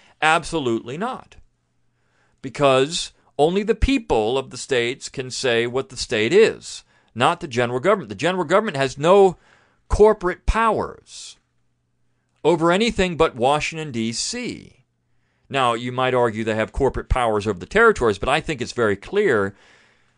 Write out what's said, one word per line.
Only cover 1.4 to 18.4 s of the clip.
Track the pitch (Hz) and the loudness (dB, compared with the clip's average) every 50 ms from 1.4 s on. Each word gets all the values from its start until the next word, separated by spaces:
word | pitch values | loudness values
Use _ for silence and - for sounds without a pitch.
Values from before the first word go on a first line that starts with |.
| - _ _ _ _ _ _ _ _ _ _ _ _ _ _ _ _ _ _ _ | -20 _ _ _ _ _ _ _ _ _ _ _ _ _ _ _ _ _ _ _
Because | - 135 - - 147 139 131 131 135 151 175 175 - - - _ _ _ _ | -16 -10 -4 2 2 4 4 4 2 2 -2 -6 -8 -10 -14 _ _ _ _
only | - 143 165 180 202 220 | 0 2 2 2 0 0
the | 202 220 | -2 -2
people | 220 - - 269 269 226 - 147 113 107 110 127 139 | -2 -2 -2 -2 -2 0 0 0 0 0 0 0 -2
of | - 104 | -4 -6
the | 131 | -10
states | 117 - - 135 120 120 117 135 - - - | -12 -6 -2 -2 0 0 -2 -4 -8 -12 -14
can | - 143 127 127 117 | -12 -12 -10 -10 -8
say | - - 127 117 113 117 | -4 -2 0 2 2 0
what | 120 120 120 117 - | 0 -2 -4 -6 -6
the | 127 | -8
state | - - - 120 107 107 117 165 | -12 -8 -4 -2 0 0 4 6
is, | 208 226 147 76 57 - - - - - _ _ _ _ _ - | 6 6 4 2 -2 -10 -16 -18 -18 -18 _ _ _ _ _ -4
not | 110 123 151 175 - | 0 0 0 0 0
the | - 120 | -6 -6
general | 113 120 123 120 123 131 | -2 -2 -2 0 -2 -2
government. | 127 180 214 202 143 98 | 0 0 0 0 -2 -8
The | 104 | -8
general | 95 143 170 185 185 170 | -4 -2 -2 -2 -2 -2
government | 135 180 208 214 214 156 | 2 2 0 0 0 -2
has | 135 135 131 - 135 | -2 -2 -4 -2 0
no | 143 170 196 202 196 190 160 - _ _ _ _ _ _ _ _ _ - | 2 4 6 6 6 6 4 -2 _ _ _ _ _ _ _ _ _ -2
corporate | - - 208 220 208 214 175 180 175 - - | 4 6 6 6 6 4 -2 -6 -6 -4 -2
powers | - - 214 226 226 202 123 87 - - - - - - - - - - _ _ _ _ _ _ _ _ _ _ _ _ _ _ _ _ _ _ _ _ _ - | -2 0 2 2 0 0 0 -2 -6 -8 -14 -20 -20 -20 -20 -20 -20 -20 _ _ _ _ _ _ _ _ _ _ _ _ _ _ _ _ _ _ _ _ _ 0
over | 147 175 151 165 170 | 2 2 4 4 2
anything | 175 196 233 240 226 - 190 180 170 | 2 2 0 0 0 0 -2 -2 0
but | 139 160 156 - | 0 0 0 0
Washington, | 117 113 131 147 151 - - 165 160 156 151 | 0 0 2 2 0 -2 -6 -8 -8 -10 -8
D | 113 117 113 113 117 | -6 -4 -4 -4 -4
C. | - - - - 247 247 180 95 57 50 - _ _ _ _ _ _ _ _ _ _ _ _ _ _ _ - | -6 -6 -8 -8 -8 -8 -8 -10 -12 -16 -20 _ _ _ _ _ _ _ _ _ _ _ _ _ _ _ -8
Now, | 127 139 131 120 117 | -4 -2 0 0 0
you | 117 123 123 | -2 -4 -6
might | 123 127 127 131 123 | -4 -2 -2 0 2
argue | 127 120 117 107 110 110 | 2 2 2 0 -2 -4
they | 110 107 | -2 -2
have | 110 110 95 - | -2 -2 -4 -2
corporate | - 139 123 - 120 - - | 0 0 0 0 -2 -4 -4
powers | - 131 123 113 107 107 98 | -2 0 0 0 0 0 0
over | 110 98 87 | -2 -4 -4
the | 90 | -6
territories, | - - 202 233 226 208 - 123 113 101 - | -2 2 4 4 4 4 4 2 0 0 0
but | - 117 | -2 -2
I | 139 160 | -2 -2